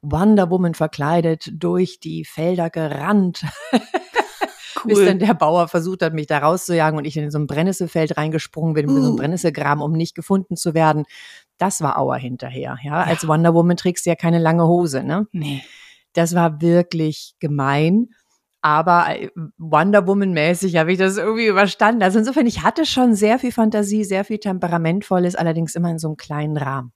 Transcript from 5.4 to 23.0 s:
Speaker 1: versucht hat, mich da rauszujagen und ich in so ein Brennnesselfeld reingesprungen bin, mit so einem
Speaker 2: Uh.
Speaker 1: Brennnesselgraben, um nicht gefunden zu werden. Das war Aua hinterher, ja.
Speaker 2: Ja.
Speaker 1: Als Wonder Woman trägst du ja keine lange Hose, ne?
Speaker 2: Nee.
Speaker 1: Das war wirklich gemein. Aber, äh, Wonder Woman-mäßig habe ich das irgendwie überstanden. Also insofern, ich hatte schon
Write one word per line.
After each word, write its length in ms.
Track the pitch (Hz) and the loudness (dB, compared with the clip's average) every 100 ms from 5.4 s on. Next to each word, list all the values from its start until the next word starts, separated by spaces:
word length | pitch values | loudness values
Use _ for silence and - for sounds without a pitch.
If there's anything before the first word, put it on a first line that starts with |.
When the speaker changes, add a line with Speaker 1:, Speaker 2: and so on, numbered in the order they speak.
| 151 175 170 | 2 2 2
Speaker 1:
versucht 360 | 180 170 190 | 0 -4 -2
hat, 100 | 165 | -2
mich 140 | 160 151 | -2 -4
da 120 | 151 | 0
rauszujagen 600 | 147 180 - 170 156 156 | 0 0 0 0 2 0
und 80 | 147 | -4
ich 100 | 151 | -6
in 140 | 147 | -4
so 80 | 151 | -4
ein 80 | 147 | -4
Brennnesselfeld 720 | 143 175 185 170 170 156 165 | 0 -2 -2 -4 -2 -2 -2
reingesprungen 560 | 156 156 - - 165 | -2 -4 -6 -4 -2
bin, 120 | 156 147 | 0 2
mit 100 | 196 | 2
so 120 | 254 | 2
einem 60 | |
Speaker 2:
Uh. 20 | - | 0
Speaker 1:
Brennnesselgraben, 680 | 139 175 175 143 143 147 | -2 -2 -2 -2 -2 0
um 100 | 147 | 0
nicht 220 | 160 165 | -2 -2
gefunden 420 | - 165 196 185 170 | -6 -2 -2 -2 -6
zu 180 | - | -2
werden. 320 | 160 160 151 147 - - - _ _ | 2 2 2 -4 -10 -20 -20 _ _
Das 220 | 185 - | -4 -2
war 180 | 151 139 | -2 -2
Aua 180 | 135 123 | -2 -2
hinterher, 600 | 127 123 127 127 127 127 | -6 -10 -10 -10 -10 -10
ja. 160 | 143 151 | -6 -4
Speaker 2:
Ja. 20 | |
Speaker 1:
Als 220 | 156 165 160 | -2 -2 0
Wonder 280 | 156 165 | 2 4
Woman 220 | 170 170 175 | 4 4 2
trägst 280 | 180 175 | -2 -2
du 60 | - | -2
ja 60 | 165 | 0
keine 220 | 170 170 | 2 2
lange 280 | 165 165 165 | 2 4 4
Hose, 380 | 175 175 135 | 4 2 -2
ne? 220 | 127 165 214 | -2 -4 -4
Speaker 2:
Nee. 300 | 180 147 139 - - - _ _ | -4 -6 -6 -10 -20 -20 _ _
Speaker 1:
Das 220 | - 170 | -2 0
war 260 | 175 170 151 | 2 0 0
wirklich 720 | 170 170 175 170 156 151 - _ | 2 2 2 -2 -2 -4 -12 _
gemein. 680 | 156 143 139 143 160 196 240 _ _ _ _ _ | -4 -2 0 2 2 2 0 _ _ _ _ _
Aber, 460 | 151 151 165 175 165 | 2 2 4 4 2
äh, 220 | 160 - - 156 _ | -2 -8 -10 -14 _
Wonder 480 | 165 151 180 208 185 | 0 2 4 4 4
Woman-mäßig 680 | 196 196 170 156 175 190 170 | 0 0 2 2 0 0 2
habe 160 | 160 | 2
ich 60 | 185 | 2
das 180 | 190 196 | 2 0
irgendwie 300 | 180 220 226 | -2 0 2
überstanden. 560 | 190 196 - 214 233 | 4 2 2 2 4
Also 160 | 190 208 | 2 2
insofern, 280 | 220 269 240 | 2 2 0
ich 160 | - | 2
hatte 240 | 165 240 320 | -2 0 -2
schon 280 | - | 2